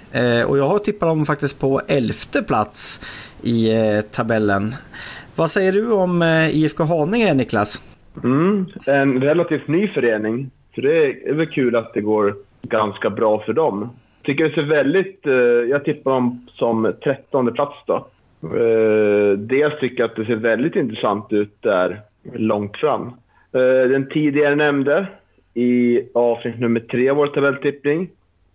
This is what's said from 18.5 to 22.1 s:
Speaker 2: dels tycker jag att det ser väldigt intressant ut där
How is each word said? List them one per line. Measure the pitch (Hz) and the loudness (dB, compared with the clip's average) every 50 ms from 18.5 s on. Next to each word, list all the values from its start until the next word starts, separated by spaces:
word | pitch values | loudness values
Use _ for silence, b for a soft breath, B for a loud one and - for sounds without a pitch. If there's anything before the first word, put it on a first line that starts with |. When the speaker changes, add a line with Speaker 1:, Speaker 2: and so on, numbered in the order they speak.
| 82 120 117 113 113 113 110 110 107 107 107 104 104 104 104 101 98 98 | -2 0 0 2 2 2 2 2 2 2 2 2 4 4 4 2 2 0
Speaker 2:
dels | 104 113 131 139 147 147 147 - | -2 0 0 2 2 0 -2 -4
tycker | 135 123 - - | -6 -4 -2 -2
jag | 117 113 | -4 -2
att | - | -2
det | 110 110 | -4 -4
ser | 117 117 | -2 -2
väldigt | 110 117 117 110 110 135 170 - | -2 0 0 0 0 0 -2 -2
intressant | 202 143 110 110 - - 107 101 104 107 - | -2 -2 -4 -4 -4 -2 -2 -2 -2 -4 -2
ut | 107 104 104 - _ _ | -2 -2 -2 -2 _ _
där | - 110 98 90 90 90 92 107 - _ | -2 0 2 2 0 0 -2 -6 -14 _